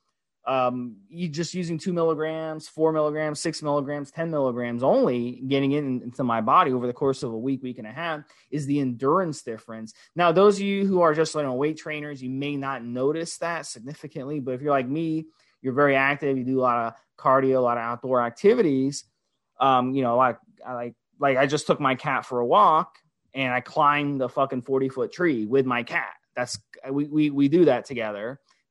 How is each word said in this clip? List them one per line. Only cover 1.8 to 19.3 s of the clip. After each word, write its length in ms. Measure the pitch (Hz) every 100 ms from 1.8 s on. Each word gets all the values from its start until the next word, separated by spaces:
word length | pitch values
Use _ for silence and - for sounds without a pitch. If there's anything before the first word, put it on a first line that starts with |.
| 196
milligrams, 760 | 170 165 156 156 160 160 156 -
four 240 | - 160
milligrams, 480 | 156 151 151 156 147
six 240 | 170 156
milligrams, 480 | 151 147 135 147 139
ten 180 | - 165
milligrams 540 | 156 131 120 120 117
only, 580 | 131 240 226 123 120 127 131
getting 240 | 139 139
it 80 | 143
in, 220 | 139 123
into 200 | 113 120
my 180 | 127 113
body 300 | 110 160 165
over 160 | 127 123
the 60 |
course 300 | 120 139 131
of 80 | 127
a 40 | 113
week, 260 | 131 131
week 160 | 131 123
and 80 | 107
a 40 |
half, 300 | 127 170 151 147 _ _
is 140 | 147 139
the 140 | 143
endurance 640 | 131 120 135 175 175 151
difference. 520 | - 110 - 113 110 - _ 160
Now, 160 | 175
those 260 | 165 208 196
of 60 |
you 220 | 202 196 196
who 160 | 185
are 120 | 165
just, 220 | 151 156 156
you 60 |
know, 140 | 143 127
weight 220 | 151 156
trainers, 440 | 165 151 147 143
you 80 | 127
may 280 | 131 143 143
not 260 | 135 131
notice 540 | 120 123 135 160 170 -
that 260 | 170 165 -
significantly, 720 | 123 120 151 156 151 131 151
but 140 | 131
if 80 | 127
you're 100 | 147
like 160 | 139 123
me, 400 | 151 165 156 156 _ _ _
you're 120 | 131
very 220 | 127 143 135
active, 420 | 135 143 143 135
you 60 |
do 160 | 127 131
a 20 |
lot 260 | 127 120 117
of 60 | - _ _
cardio, 380 | 143 135 135 131
a 40 |
lot 180 | 123 120
of 60 |
outdoor 380 | 117 120 131 127
activities, 840 | 120 - 202 247 180 131 135 143 - _ _